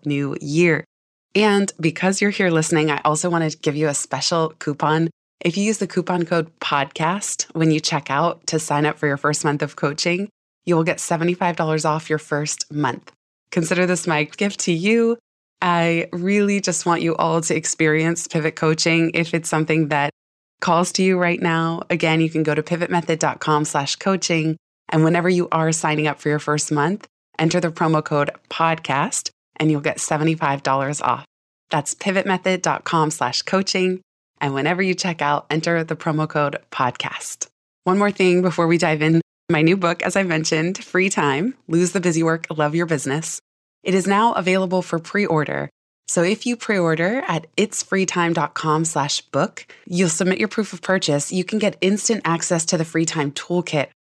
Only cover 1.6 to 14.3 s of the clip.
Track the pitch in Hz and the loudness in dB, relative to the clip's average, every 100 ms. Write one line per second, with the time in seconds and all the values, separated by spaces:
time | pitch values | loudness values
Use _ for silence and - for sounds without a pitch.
1.6 | 196 - 160 165 185 196 208 196 190 160 | 0 0 -2 0 0 2 0 2 2 2
2.6 | 160 165 156 143 151 151 180 170 160 147 | 2 2 2 2 0 0 0 0 -2 -2
3.6 | 156 147 156 139 - 131 - 165 160 - | -4 0 -2 -2 -4 -4 0 0 0 -4
4.6 | - 143 151 156 165 - _ - 175 196 | -6 -2 0 2 0 -4 _ -4 -2 0
5.6 | 208 214 190 185 175 180 165 170 160 - | 0 -2 -2 -4 -2 -2 0 -2 -2 -6
6.6 | - 147 139 - 160 202 - - - 165 | -2 -2 -2 -2 -2 -2 -6 -8 -6 0
7.6 | 160 156 - 156 - 139 170 - - 160 | 2 2 0 -4 -2 0 0 -2 -4 -4
8.6 | - 147 151 - 147 139 147 147 156 147 | 0 0 0 0 -2 0 -2 0 0 0
9.6 | 147 - 147 151 175 180 208 _ _ _ | -4 -4 -4 -2 -2 -2 -4 _ _ _
10.6 | - 165 165 - - 170 170 175 180 165 | 0 2 2 -2 -2 0 0 0 -2 0
11.6 | 160 156 156 151 - 151 - 147 151 - | 0 0 0 -2 -2 -4 -2 -4 -2 -6
12.6 | - 147 139 - - _ _ _ - 180 | -6 -2 -2 -4 -12 _ _ _ -6 -2
13.6 | 160 180 180 180 175 151 151 | 0 2 2 0 0 0 -2